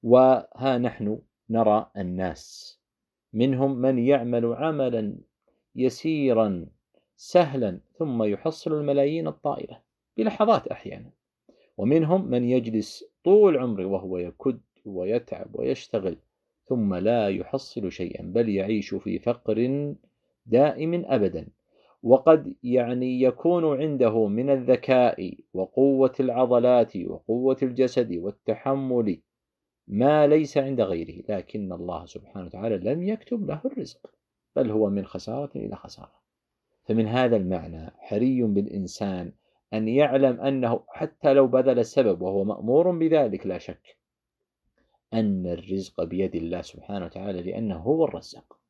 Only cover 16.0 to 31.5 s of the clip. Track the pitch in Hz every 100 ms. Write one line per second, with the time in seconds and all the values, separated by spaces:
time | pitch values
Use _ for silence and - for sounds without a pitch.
16 | 92 80 _ _ _ _ _ 127 104 90
17 | 98 120 104 95 90 135 - - 98 -
18 | 90 - 87 101 117 98 95 107 - 95
19 | - 92 - 120 - 107 123 143 143 -
20 | _ _ _ _ - 113 147 - 156 175
21 | - 127 98 85 80 _ _ _ _ _
22 | 113 131 156 156 - - 123 123 120 123
23 | 127 127 127 123 165 175 160 135 156 143
24 | 120 113 107 107 135 135 123 123 - 127
25 | 123 - 90 - _ - 92 - 139 135
26 | 131 - 131 117 127 123 123 123 110 95
27 | 87 - - 117 131 135 135 123 127 123
28 | 113 87 92 - - 110 - 139 135 123
29 | 110 85 _ _ _ _ _ _ _ 101
30 | 131 151 147 156 147 147 135 131 98 85
31 | 82 85 - 101 -